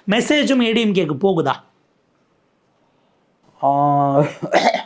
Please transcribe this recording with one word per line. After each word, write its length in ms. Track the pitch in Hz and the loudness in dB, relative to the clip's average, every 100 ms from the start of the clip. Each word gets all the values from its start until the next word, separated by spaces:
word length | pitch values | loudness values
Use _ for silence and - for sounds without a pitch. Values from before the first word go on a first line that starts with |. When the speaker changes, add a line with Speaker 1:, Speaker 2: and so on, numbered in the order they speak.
| - | -2
Speaker 1:
மெசேஜும் 520 | 214 226 302 220 262 | -2 0 0 2 2
ஏ 100 | 226 | 2
டி 100 | 226 | 0
எம் 120 | 220 | 0
கேக்கு 240 | 190 160 139 | 0 -2 0
போகுதா? 300 | 196 185 135 127 - _ _ _ _ _ _ _ _ _ _ _ _ _ _ _ _ _ _ _ | 0 0 -2 -4 -10 _ _ _ _ _ _ _ _ _ _ _ _ _ _ _ _ _ _ _
Speaker 2:
ஆ, 600 | 139 139 143 143 143 139 147 - 170 - - - | -2 0 0 0 0 0 0 -4 -4 0 0 -2